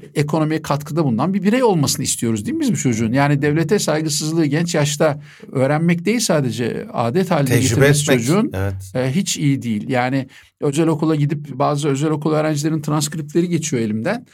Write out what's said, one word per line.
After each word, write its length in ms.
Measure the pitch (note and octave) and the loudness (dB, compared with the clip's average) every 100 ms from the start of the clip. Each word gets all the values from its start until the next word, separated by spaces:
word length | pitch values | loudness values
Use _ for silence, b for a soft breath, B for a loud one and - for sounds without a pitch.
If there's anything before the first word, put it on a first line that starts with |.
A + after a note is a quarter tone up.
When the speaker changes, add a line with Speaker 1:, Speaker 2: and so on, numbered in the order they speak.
| - D#3 | -6 -4
Speaker 1:
ekonomiye 460 | D3 D#3+ D#3 D#3 | 0 0 0 -2
katkıda 440 | D3+ D3 D3 D3+ C#3+ | -2 -4 -2 -2 0
bulunan 280 | A2 E3+ | 0 0
bir 100 | G3 | 0
birey 200 | F#3+ B3+ | 2 2
olmasını 400 | A#3 E3 - - | 2 2 2 0
istiyoruz 420 | B2 - A#2 A2 - | -4 -2 -2 -2 -2
değil 100 | D#4+ | -2
mi 40 | |
biz 100 | C4+ | 0
bu 60 | D3 | 0
çocuğun? 340 | C3 A2 A2+ | 0 0 0
Yani 280 | C3+ C#3+ D3 | 2 2 2
devlete 380 | D3 D#3 D#3 G#3 | 2 0 2 0
saygısızlığı 680 | E3+ D3+ D#3 D3+ D#3 E3 D3+ | 0 -2 -2 -2 -2 0 2
genç 300 | D3+ E3+ D#3+ | 0 0 0
yaşta 440 | C#3+ - D#3+ D3+ B B B | 0 2 0 0 B B B
öğrenmek 540 | B2+ C3+ D3+ E3+ E3+ F#3+ | 0 2 2 2 2 0
değil 140 | A#3+ | 0
sadece, 680 | - D#3+ B2+ A2 A2+ - - | 2 2 0 -2 -4 -4 -6
adet 380 | C#3+ A#2+ E3+ F3+ | -2 0 0 2
haline 180 | D#3 C3 | 2 2
Speaker 2:
Tecrübe 120 | A#2 - | 2 2
Speaker 1:
getirmesi 340 | C#3+ C#3 C#3+ | 4 6 4
Speaker 2:
etmek. 160 | D3+ B2+ | 2 2
Speaker 1:
çocuğun, 320 | A#2 G3 B3 | 2 2 0
Speaker 2:
Evet. 200 | F#2+ G2 G2 - B2+ | -2 -4 -4 -6 -4
Speaker 1:
e, 160 | C3 D#3+ | -2 -2
hiç 220 | F3 - | -2 0
iyi 240 | C#3+ B2+ | 0 0
değil. 280 | A#2 G#2 - | -2 -4 -2
Yani 380 | B2 B2+ C3+ - B B - | 0 0 -2 -4 B B -6
özel 280 | D3 C#3+ D#3+ | -2 0 0
okula 280 | D3+ D#3+ D#3 | 2 0 2
gidip 440 | D3 D3 C#3+ B2+ | 0 -2 -6 -2
bazı 300 | C#3+ D3 D3 | 0 0 0
özel 200 | C3+ D#3 | 0 0
okul 200 | D3+ D#3 | -2 0
öğrencilerinin 500 | D3+ D#3 D3 D#3 D#3 | 0 0 -2 -2 -2
transkriptleri 680 | D3 D3+ D3 D#3+ D3 E3+ F3 | -2 -2 -2 -6 -4 -2 0
geçiyor 340 | E3 - B2 | 0 -2 -2
elimden. 420 | A2 A2 C3 A#3+ - | -2 -2 -2 -4 -8